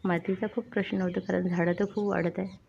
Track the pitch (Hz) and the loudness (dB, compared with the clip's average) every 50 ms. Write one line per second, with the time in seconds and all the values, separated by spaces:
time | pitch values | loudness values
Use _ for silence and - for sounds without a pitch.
0 | - 190 175 170 - - 190 185 220 214 - 247 233 - - 208 190 - 208 190 | 2 2 0 2 2 0 0 0 -2 -2 -2 -4 -6 -2 -2 -2 0 0 0 0
1 | 185 180 180 190 185 - 185 180 185 180 175 175 170 170 175 180 202 202 202 214 | 0 0 0 -2 -2 0 0 0 2 2 2 2 4 2 4 2 0 0 0 0
2 | 208 202 190 170 165 170 165 190 190 190 185 - - | 0 2 2 2 0 0 -2 -2 -6 -6 -8 -16 -20